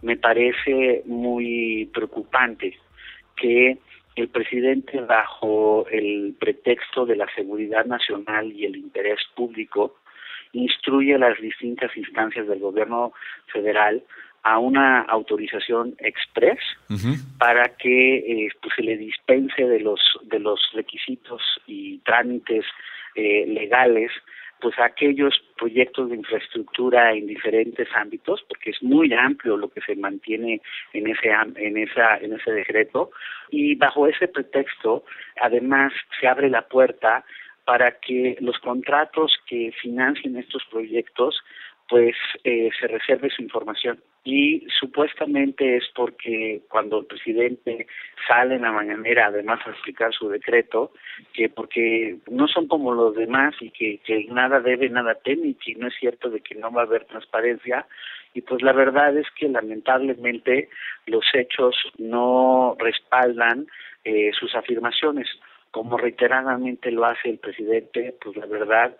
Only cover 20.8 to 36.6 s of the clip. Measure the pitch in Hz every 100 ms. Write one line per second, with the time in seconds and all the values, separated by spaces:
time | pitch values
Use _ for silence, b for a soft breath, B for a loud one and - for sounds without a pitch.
20.8 | - 107 - 127 - 117 - - - 101
21.8 | 98 - - 117 - - - 110 - B
22.8 | B B B - 107 104 101 107 107 123
23.8 | 127 117 117 - - B B _ 120 120
24.8 | 120 - 147 139 139 135 _ - 117 113
25.8 | 123 - 123 120 101 110 - 117 104 -
26.8 | 123 123 117 110 104 104 113 110 113 117
27.8 | - 120 104 113 - 202 - - - 101
28.8 | 123 143 160 117 131 143 120 104 - -
29.8 | - 98 98 98 - 110 117 110 B B
30.8 | B 107 110 113 113 107 110 90 107 107
31.8 | 107 - 117 104 107 107 - 107 92 107
32.8 | 107 131 175 B B B B 147 147 139
33.8 | 139 143 147 151 180 - 131 139 139 -
34.8 | 113 127 - B B - 120 120 127 135
35.8 | 135 - - - 127 127 139 120